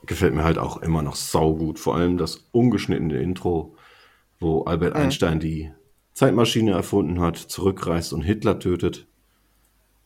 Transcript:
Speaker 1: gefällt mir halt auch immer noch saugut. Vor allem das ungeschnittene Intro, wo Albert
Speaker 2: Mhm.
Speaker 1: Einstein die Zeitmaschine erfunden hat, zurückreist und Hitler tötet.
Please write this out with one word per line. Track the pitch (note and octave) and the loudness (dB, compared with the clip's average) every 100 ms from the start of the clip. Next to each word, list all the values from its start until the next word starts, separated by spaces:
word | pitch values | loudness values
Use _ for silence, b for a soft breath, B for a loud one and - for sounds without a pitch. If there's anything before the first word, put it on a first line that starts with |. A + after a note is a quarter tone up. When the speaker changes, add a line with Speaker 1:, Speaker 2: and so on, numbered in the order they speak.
| - | -10
Speaker 1:
gefällt | - F#2 | 0 2
mir | D2+ | 4
halt | D#2+ E2 | 2 2
auch | - - | -2 -4
immer | E2 D#2+ | -2 0
noch | D2 - | -2 -6
saugut. | - E2+ D#2+ D#2 D#2+ D#2 | -2 2 2 2 -2 -4
Vor | D2+ | -2
allem | D2+ F2 F2+ | 0 0 0
das | D#2+ - _ | -2 -6 _
ungeschnittene | A#2+ B2 G2+ - F2+ E2 C2 | 2 2 2 0 -2 -2 -2
Intro, | E2+ F2+ F#2 E2 D#2 b b b b b b _ | -4 -4 -2 -2 -4 b b b b b b _
wo | E2+ D#2 | 0 0
Albert | - E2+ E2+ | 0 0 0
Speaker 2:
Mhm. | D3+ | 2
Speaker 1:
Einstein | C#3+ - F2 D#2+ | 0 0 0 0
die | D#2+ D#2 D#2 - _ _ _ | -2 -6 -8 -14 _ _ _
Zeitmaschine | - C3+ G2+ A2+ A#2 A2 | 2 4 4 2 2 2
erfunden | F2 - G2+ D#2 F2 | 0 0 0 2 0
hat, | E2+ E2 | 0 -2
zurückreist | - - F#2+ F#2+ F2+ E2+ D#2+ | -10 -2 -2 0 -2 -2 -2
und | - | -4
Hitler | D2+ G#2+ G#2+ E2+ | -2 0 0 0
tötet. | F#2 F2+ F2+ - - _ _ _ _ _ _ _ _ _ | -2 0 -2 -4 -14 _ _ _ _ _ _ _ _ _